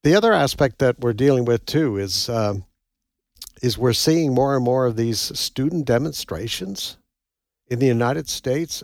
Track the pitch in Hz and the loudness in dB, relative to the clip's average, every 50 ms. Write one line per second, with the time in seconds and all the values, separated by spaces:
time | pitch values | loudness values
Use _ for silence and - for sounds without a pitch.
0 | - 147 170 208 208 233 214 175 143 135 - - 147 127 - - 139 127 120 - | 4 4 4 6 6 4 4 4 2 0 2 0 0 0 2 2 2 2 2 2
1 | 123 120 113 104 131 143 135 127 120 120 117 113 - - - 151 160 131 101 98 | -2 -2 0 4 4 4 4 4 2 2 0 0 -2 -2 0 0 0 2 0 -2
2 | 98 98 - - - - 117 113 107 104 101 98 92 _ _ _ _ _ _ _ | -4 -4 -4 -6 -4 -2 -2 0 0 0 -2 -4 -8 _ _ _ _ _ _ _
3 | _ _ _ _ _ _ _ _ - - _ - - 123 110 - 120 123 113 - | _ _ _ _ _ _ _ _ -20 -20 _ -4 -4 -4 -2 0 0 0 0 2
4 | - 160 160 170 165 143 127 127 135 139 139 131 123 123 127 131 127 123 110 110 | 2 2 2 2 2 0 2 2 2 2 0 0 0 0 0 2 0 0 0 -2
5 | 117 117 113 104 - - - - - - _ - 131 151 175 170 143 123 120 120 | -2 -2 -2 -4 -6 -8 -6 -8 -8 -6 _ -4 -4 -2 -2 -2 0 0 0 0
6 | 143 160 147 - - - - 80 104 113 - - 180 196 196 - - - - _ | 0 -4 -6 -10 -10 -10 -10 -8 -8 -8 -8 -8 -8 -10 -10 -10 -10 -12 -14 _
7 | _ _ _ _ _ _ _ _ _ _ _ _ _ _ 123 117 139 131 120 113 | _ _ _ _ _ _ _ _ _ _ _ _ _ _ -2 2 2 2 2 2
8 | 120 123 139 160 147 - - - - 131 127 151 165 156 - - | 0 0 -2 -4 -6 -8 -10 -6 -4 -4 -2 -2 -4 -6 -10 -14